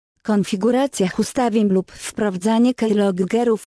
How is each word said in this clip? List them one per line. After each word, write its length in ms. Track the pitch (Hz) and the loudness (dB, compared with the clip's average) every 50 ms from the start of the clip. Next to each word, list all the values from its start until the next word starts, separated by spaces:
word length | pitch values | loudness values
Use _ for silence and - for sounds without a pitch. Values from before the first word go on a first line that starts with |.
| _ _ _ _ - | _ _ _ _ -4
konfiguracjach 960 | - 214 202 185 - - 190 190 233 247 254 277 269 - - 233 190 - - | -2 0 0 0 0 -2 -2 0 0 2 2 0 -2 -2 -2 -2 -2 -2 -2
ustawień 500 | 208 - - 277 247 233 208 233 208 202 | -4 -2 -2 -2 0 0 2 2 2 2
lub 240 | 190 190 185 - - | 2 0 -2 -4 -10
wprowadzanie 800 | - - - - - 214 208 185 180 180 220 226 233 240 247 254 | -16 -14 -12 -6 -4 -4 -4 -2 -2 -2 0 2 2 2 2 2
keyloggerów 880 | - 226 220 208 208 202 202 185 180 190 180 - 226 240 240 220 196 - - | 0 0 0 2 2 2 0 0 0 -2 0 0 0 2 2 0 0 -2 -8